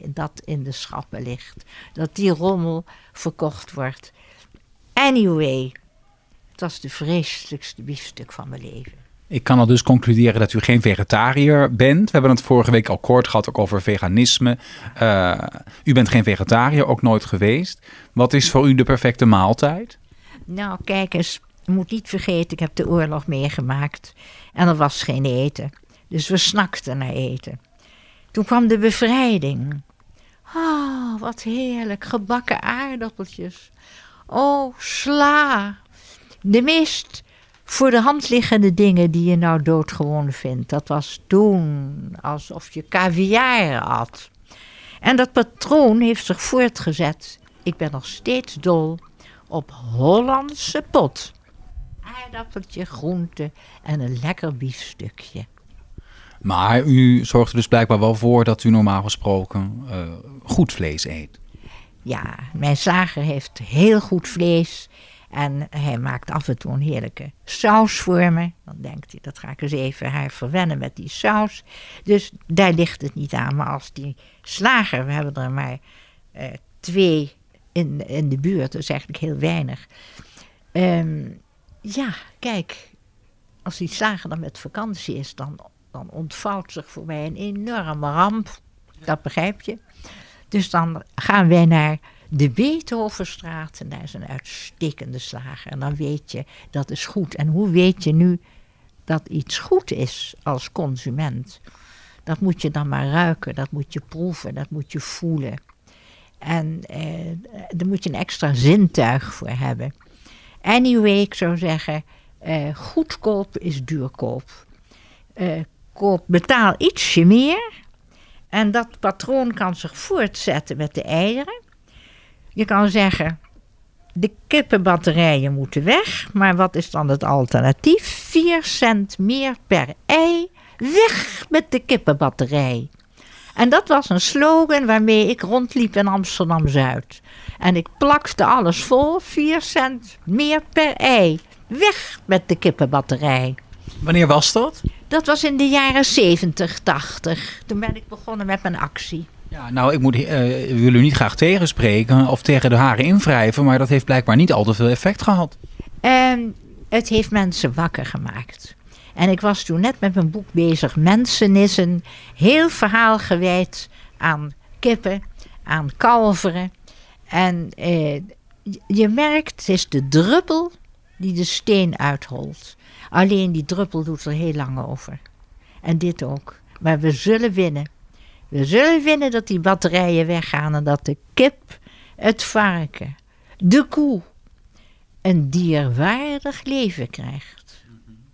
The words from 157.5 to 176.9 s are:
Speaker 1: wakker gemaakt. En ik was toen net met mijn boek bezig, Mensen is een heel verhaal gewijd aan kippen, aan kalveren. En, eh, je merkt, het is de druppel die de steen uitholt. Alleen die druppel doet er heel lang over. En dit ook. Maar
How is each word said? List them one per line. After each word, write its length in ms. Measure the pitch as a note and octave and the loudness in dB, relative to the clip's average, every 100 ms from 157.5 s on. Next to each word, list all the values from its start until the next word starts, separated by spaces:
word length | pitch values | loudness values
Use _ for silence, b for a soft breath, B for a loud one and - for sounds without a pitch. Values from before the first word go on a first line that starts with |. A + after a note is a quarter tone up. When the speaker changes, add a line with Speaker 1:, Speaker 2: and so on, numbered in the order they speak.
| - B2+ | 0 -2
Speaker 1:
wakker 320 | C3+ E3 - B2 | 0 -4 -4 -6
gemaakt. 720 | C3 B2 A2 A#2 - - - b b b | -6 -8 -10 -14 -18 -20 -20 b b b
En 160 | - F#3 | -2 0
ik 120 | F3+ | 2
was 220 | G#3 G3 | 0 -2
toen 160 | - E3 | -2 0
net 200 | A3+ C4 | 0 0
met 140 | G3+ | -2
mijn 160 | F#3 D#3+ | 0 0
boek 180 | G3+ G3 | -2 -4
bezig, 440 | E3+ E3+ D#3+ C3+ D3+ | 0 2 2 0 2
Mensen 600 | E3 G#3+ B3 - G#3 G3 | 4 4 2 2 4 6
is 220 | G3+ G3 | 6 4
een 260 | F3 F3 B B B - | 0 -2 B B B 2
heel 340 | F#3 D4+ E4 | 4 6 4
verhaal 500 | - G#3 A3+ A3+ A3 | 2 0 4 4 2
gewijd 680 | - F3 F3+ F3+ F3+ - - b b - | 0 0 2 0 -2 -6 -18 b b -4
aan 360 | D#3+ D3+ D3 - - - | -2 -2 -6 -14 -20 -2
kippen, 440 | A#3+ A3+ F#3+ G3 - b b b | 0 0 -2 -6 -8 b b b
aan 260 | - D#3 C#3+ - | -4 -4 -4 0
kalveren. 760 | A#3 A#3+ G#3+ F#3 F#3+ F3 F3+ - b b b b - | 4 4 4 2 -2 -4 -6 -10 b b b b -4
En, 420 | E3+ F#3 F3 E3 | 0 2 0 -6
eh, 520 | - F3 E3+ D3 D3 G3 - _ _ G#3 G3 - | -6 -2 0 0 -4 -10 -20 _ _ -14 -10 -2
je 220 | G3+ G#3+ | 2 2
merkt, 500 | A#3 D4+ D4+ D4+ - | 2 0 0 -4 -6
het 100 | - | -2
is 200 | F#3+ - | -2 0
de 180 | C#3+ C3+ | -2 2
druppel 640 | D3+ F#3 E4 F4+ D#4+ F4 - - _ _ - | 4 4 4 2 -2 -2 -8 -20 _ _ -8
die 160 | F#3 | -4
de 100 | F3 | -2
steen 560 | F3 - - G3+ F3 - | -4 -2 2 2 2 0
uitholt. 760 | C#3+ C#3 - B2+ C#3+ D3+ - - B B B | -2 -2 -8 -12 -12 -14 -20 -20 B B B
Alleen 400 | - F#3+ G3 F#3 | 2 2 2 0
die 140 | D#3+ C#3+ | -2 -2
druppel 380 | F#3 G3 D#3+ | -4 -4 -4
doet 220 | D#3+ D3+ D3 | -6 -6 -6
er 60 | |
heel 220 | D3+ E3 | -4 -2
lang 320 | D3 C3 C3 - | -4 -4 -6 -8
over. 340 | C3 - C3+ - _ _ b b b | -10 -14 -18 -20 _ _ b b b
En 160 | - E3 | -4 -2
dit 260 | F3 E3+ | -2 -4
ook. 360 | C3+ C#3 - - _ - | -6 -8 -12 -20 _ -4
Maar 200 | D#3+ | -2